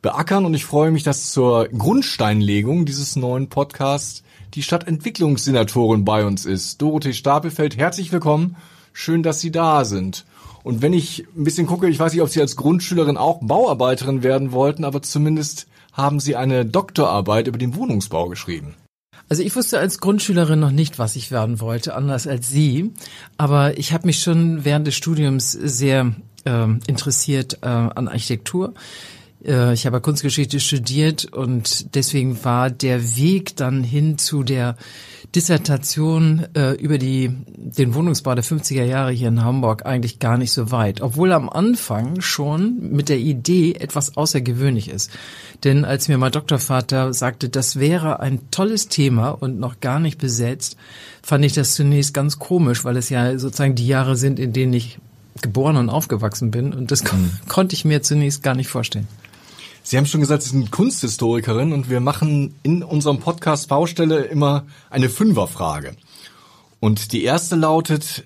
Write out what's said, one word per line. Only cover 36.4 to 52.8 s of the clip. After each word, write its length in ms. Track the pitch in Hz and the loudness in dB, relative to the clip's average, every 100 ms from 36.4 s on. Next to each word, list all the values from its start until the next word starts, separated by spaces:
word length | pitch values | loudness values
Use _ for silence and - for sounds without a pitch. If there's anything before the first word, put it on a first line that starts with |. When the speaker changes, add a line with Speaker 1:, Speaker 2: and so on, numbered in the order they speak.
| - - | 0 0
Speaker 2:
äh, 160 | 135 | 0
über 240 | 135 147 147 | 0 0 0
die, 340 | 131 131 127 127 - - | 0 0 0 -2 -10 -14
den 380 | - 120 127 | -10 0 0
Wohnungsbau 420 | 120 170 151 - 123 | 2 0 0 0 -2
der 80 | |
fünfziger 400 | 117 156 - 135 | -2 -4 -2 -2
Jahre 280 | 123 131 135 | 0 0 0
hier 180 | 123 120 | 0 2
in 140 | 113 | 2
Hamburg 420 | 113 135 120 107 - | 2 2 0 -2 -2
eigentlich 340 | 127 117 - | -2 -2 -2
gar 180 | 123 120 | 0 2
nicht 140 | 123 | 0
so 200 | - 110 | -2 -2
weit. 280 | 120 107 98 | 0 0 0
Obwohl 300 | 123 127 185 | -4 2 4
am 160 | 170 123 | 4 0
Anfang 680 | - 208 247 - 107 120 180 | 0 2 0 0 -2 -2 -2
schon 720 | 180 - 143 156 208 247 - | -4 -2 -2 0 0 -2 -2
mit 160 | 143 147 | -2 2
der 120 | 135 | 0
Idee 540 | 127 131 123 180 165 | 2 0 2 4 4
etwas 440 | - 139 143 139 - | 0 -6 -4 -4 -2
außergewöhnlich 720 | 151 143 123 120 139 120 104 | 0 0 0 0 0 0 -4
ist. 220 | 98 - - - - - - | -6 -8 -8 -18 -20 -20 -2
Denn 220 | 139 139 147 | 2 4 2
als 220 | 139 - | 0 2
mir 80 | 135 | 2
mein 140 | 131 | 2
Doktorvater 800 | 143 143 139 - 131 120 135 131 | -2 -2 -2 0 -2 0 0 0
sagte, 340 | 123 127 120 127 | 0 -4 -4 -4
das 320 | 135 127 135 | -2 -2 0
wäre 400 | 143 175 160 135 | 2 2 0 -2
ein 200 | 135 131 - | -2 -2 -4
tolles 380 | - 196 220 - | -2 0 0 -2
Thema 400 | - 139 120 120 | 0 2 4 0
und 280 | 147 131 120 | -2 -6 -4
noch 200 | 120 117 | -6 -6
gar 200 | 135 139 | -2 0
nicht 180 | 160 143 | 0 -2
besetzt, 580 | 135 117 120 131 - - - - - - | -4 -2 -2 -4 -8 -12 -20 -20 -20 -18
fand 220 | - 143 143 | -2 2 4
ich 80 | |
das 220 | 143 135 - | 2 0 2
zunächst 380 | 143 143 143 | 4 4 2
ganz 260 | 143 143 - | 0 -2 -2
komisch, 440 | - 180 147 120 | -2 2 2 2